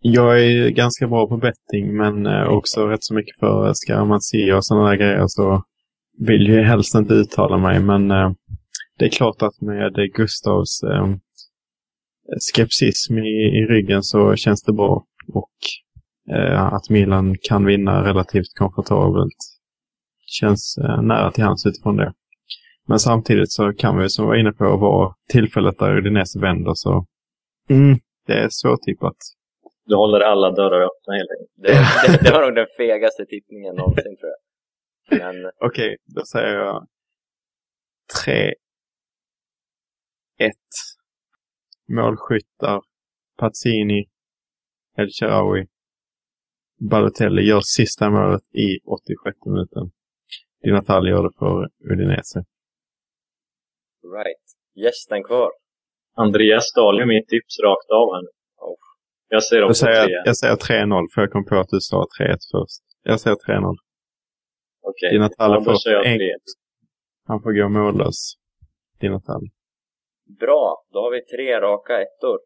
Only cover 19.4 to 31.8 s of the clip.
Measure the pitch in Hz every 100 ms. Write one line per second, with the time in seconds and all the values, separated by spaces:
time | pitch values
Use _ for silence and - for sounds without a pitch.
19.4 | - _ _ _ _ _ _ _ - -
20.4 | 107 104 - - - 113 110 113 98 -
21.4 | 110 95 139 - - 104 101 - _ _
22.4 | _ - _ _ - 110 120 117 110 107
23.4 | 98 - 104 104 117 95 95 - 107 113
24.4 | 107 104 101 98 101 98 95 - _ 127
25.4 | 107 - 98 92 101 101 98 104 92 95
26.4 | 95 87 87 82 98 90 87 _ _ _
27.4 | _ _ _ 135 139 127 _ _ - 110
28.4 | 110 - - 123 - - - - - _
29.4 | _ _ - _ _ 101 104 104 104 101
30.4 | 95 92 98 90 90 90 - 101 92 -
31.4 | - _ 98 139